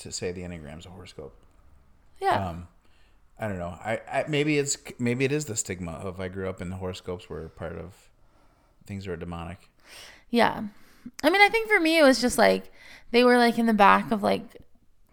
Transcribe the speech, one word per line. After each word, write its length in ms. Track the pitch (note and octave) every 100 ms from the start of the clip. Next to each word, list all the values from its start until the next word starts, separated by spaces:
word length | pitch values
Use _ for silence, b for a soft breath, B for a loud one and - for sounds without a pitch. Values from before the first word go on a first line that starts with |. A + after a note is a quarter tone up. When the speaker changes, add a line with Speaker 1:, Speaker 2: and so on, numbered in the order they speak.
Speaker 1:
to 100 | -
say 200 | - G2
the 100 | F2+
Enneagram's 440 | F2+ F2 D2 D#2 F2
a 40 |
horoscope. 440 | F#2 F#2+ - C#2 - _ _ - - _ _ _ -
Speaker 2:
Yeah. 300 | G4 - F#2
Speaker 1:
Um, 180 | E2+ F2 _ _ _ _ _ _ -
I 80 | A2
don't 100 | F#2
know. 180 | E2+ F2+
I, 200 | G#2 - -
I, 140 | C3+ -
maybe 300 | D3 D3+ D3
it's, 200 | C#3 - - -
maybe 240 | A#2+ B2
it 80 | C3+
is 140 | D3 D3+
the 100 | G#2+
stigma 360 | - F2+ F2
of 260 | D#2+ G2 F2+
I 80 | F#2+
grew 220 | F#2+ F#2+
up 100 | F#2
and 100 | F2
the 60 | F#2
horoscopes 540 | F#2 F2+ - F2+ -
were 180 | D#2+ D#2+
part 280 | - E2+ F2
of 320 | E2+ - _ _ _ _ _ _ _ _ -
things 200 | G2+ F#2+
that 60 |
were 60 | E2
demonic. 520 | F2 E2+ E2+ F2+ _ _ B B B B B
Speaker 2:
Yeah. 340 | A#3 - - G#3 B B B B -
I 60 | C#4+
mean, 120 | F#4+
I 60 | G4+
think 220 | A4+ A4
for 100 | G#4
me, 180 | D#4+ E4
it 60 |
was 160 | C#4+ C4
just, 180 | B3 A#3+
like, 320 | G3 F#3+ - B B B B
they 120 | A#3+
were, 140 | B3 B3
like, 200 | A#3 A3+
in 80 | A#3
the 80 |
back 380 | G#3+ G3 G3 -
of, 100 | G#3+
like, 340 | G3+ G3 - - - - _ _ _